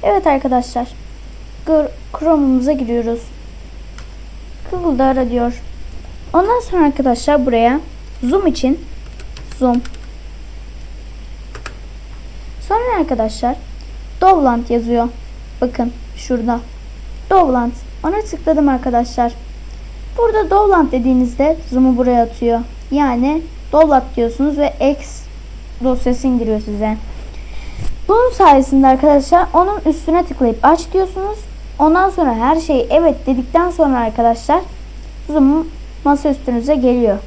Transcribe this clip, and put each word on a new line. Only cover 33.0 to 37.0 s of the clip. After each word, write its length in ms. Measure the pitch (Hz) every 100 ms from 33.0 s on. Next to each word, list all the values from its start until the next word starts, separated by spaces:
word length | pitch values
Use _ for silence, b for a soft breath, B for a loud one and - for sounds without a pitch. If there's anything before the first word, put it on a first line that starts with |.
| 330 269 -
dedikten 440 | 262 254 330 359
sonra 280 | 339 294 254
arkadaşlar 640 | 226 214 233 233 - 311 370 - - - - - -
Zoom 420 | 302 269 302 330 - - -
masa 240 | 285 285 302
üstünüze 460 | 277 - 240 247
geliyor. 440 | 294 247 247